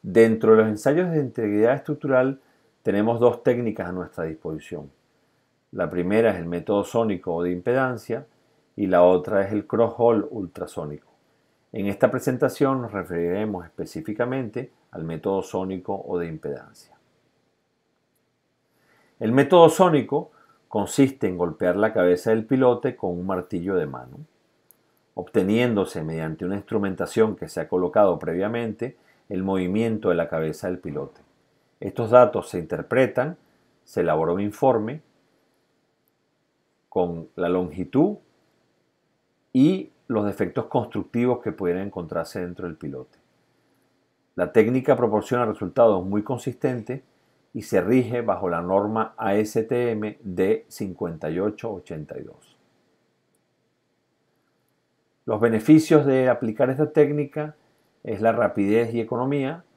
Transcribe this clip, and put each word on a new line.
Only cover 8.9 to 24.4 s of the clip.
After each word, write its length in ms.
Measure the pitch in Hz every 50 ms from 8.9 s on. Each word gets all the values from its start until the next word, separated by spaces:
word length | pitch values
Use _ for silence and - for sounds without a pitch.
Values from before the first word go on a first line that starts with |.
| 92 87 87
otra 420 | 90 92 90 87 - 104 98 98
es 60 | 101
el 120 | 110 104 101
cross-hole 640 | - - 110 117 110 - - 117 120 117 107 95 -
ultrasónico. 760 | - 110 95 82 _ - 90 - - 98 80 73 73 73 _ _ _ _ _ _ _ _ _ _ _ _ _ _
En 140 | - 113 98
esta 240 | 101 101 - - 120
presentación 720 | - 127 - 139 127 120 147 127 - - 147 135 135 131
nos 80 | 120 101
referiremos 760 | 98 98 87 85 87 85 85 87 90 101 107 107 101 90 85
específicamente 1080 | 82 _ - 90 - - 80 78 - 107 107 123 123 131 135 127 107 - 123 - - _ _ _ _
al 140 | - - 80
método 360 | 80 82 78 - 98 98 95
sónico 600 | 90 - - 95 92 95 95 90 - - 101 98 -
o 140 | - 92 87
de 80 | 85
impedancia. 680 | 82 80 78 - 73 69 - - - _ - - _ _ _ _ _ _ _ _ _ _ _ _ _ _ _ _ _ _ _ _ _ _ _ _ _ _ _ _ _ _ _ _ _ _ _ _ _ _ _ _ _ _ _ _ _ _ _
El 100 | 113 110
método 380 | 120 135 143 139 185 175 165 156
sónico 640 | 160 - 190 180 156 143 117 - 135 156 170 - _ _ _ _ _ _ _
consiste 640 | _ - 107 101 - - - 139 135 - - - 98
en 100 | 92 87
golpear 380 | 90 85 78 - 90 90 87
la 160 | 98 107 110
cabeza 380 | 110 107 90 90 90 87 - 113
del 140 | 110 113 110
pilote 520 | - 135 131 131 123 117 120 - 127 -
con 160 | - - 92
un 120 | 87 87 90
martillo 520 | 95 95 90 87 - - 87 85 95 98
de 100 | 90 78
mano, 300 | 71 65 62 62 64 67 - 156 _ _ _